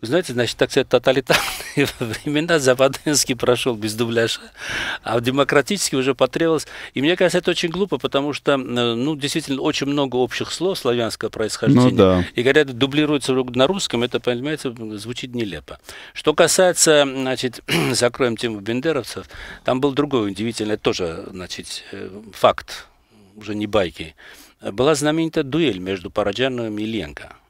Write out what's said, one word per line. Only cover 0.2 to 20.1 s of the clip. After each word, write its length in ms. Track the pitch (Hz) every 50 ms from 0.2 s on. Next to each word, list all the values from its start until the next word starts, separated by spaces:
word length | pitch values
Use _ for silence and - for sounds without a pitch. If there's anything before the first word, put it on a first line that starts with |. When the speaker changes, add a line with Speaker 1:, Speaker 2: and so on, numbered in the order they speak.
| 180 - 127
Speaker 1:
значит, 240 | 117 120 110 - -
так 120 | 139 120
сказать, 200 | - 139 127 -
тоталитарные 960 | - 123 - - 131 139 131 - - - - - - - - - - - 139 - - -
<laughs> 0 | 131 117 110 - -
времена 340 | 151 147 147 156 170 175 160
Западенский 760 | 139 131 127 123 135 139 135 - - - 151 135 - - 135 127
прошел 380 | - - 123 117 - 135 120 107
без 180 | 104 110 104
дубляжа, 460 | 107 120 117 117 117 113 113 - - - - - - - - - - - - - -
а 160 | _ - 113 120
в 40 |
демократический 720 | 120 123 127 139 139 - - 147 139 - 208 190 - - -
уже 180 | - 127 131 135
потребовалось. 540 | - 135 127 - 156 165 165 160 147 - - - - - - _
И 80 | 123
мне 140 | 131 160 175
кажется, 220 | 180 190 175 156 185
это 140 | 175 -
очень 180 | 175 - - 175
глупо, 280 | 160 180 202 190 - 135
потому 360 | - 135 - 143 139 147 139
что, 180 | - _ -
э, 40 | 143 135
ну, 580 | 127 123 120 123 120 120 117 113 123 147 160
действительно, 460 | 143 131 143 - 170 147 - 139 131
очень 260 | 139 156 143 - 147 135
много 300 | 143 147 143 135 120 127
общих 340 | 127 120 - - 117 -
слов 260 | - - 160 185 190 -
славянского 520 | - 131 120 120 117 110 - - - 107
происхождения. 640 | - - 110 107 - - - 113 139 123 123 127
Speaker 2:
Ну 40 | 127
да. 280 | 120 101 95 92 92 90 - -
Speaker 1:
И 80 | - 123
когда 160 | 127 135 151
это 140 | 151 139 131
дублируется 580 | 117 131 139 135 147 151 147 151 143 - - 131
ру-, 160 | 127 131 127 123
на 100 | 120 131
русском, 380 | - 190 196 - - - 117 120
это, 160 | 120 - 135
понимаете, 540 | - - 123 120 123 147 160 147 - 139 117 110 113 110 107 104
звучит 360 | 101 113 123 - - 131 120
нелепо. 460 | 120 113 104 85 78 - - 78 - _ - - - - - -
Что 200 | - - - 151
касается, 720 | 151 180 - - - 185 180 170 - - 170 156 147 143 139
значит, 520 | 131 135 135 131 131 123 - 127 117 - - - 127 170
<clears throat> 140 | 156 139 127
закроем 420 | 110 120 120 120 - 139 123 117
тему 240 | 107 - 120 110 104
бендеровцев, 680 | 98 101 117 127 131 160 160 143 110 - - - 90 - - - - - - - _
там 160 | - 127 127
был 140 | 135 143 135
другой 340 | 131 147 151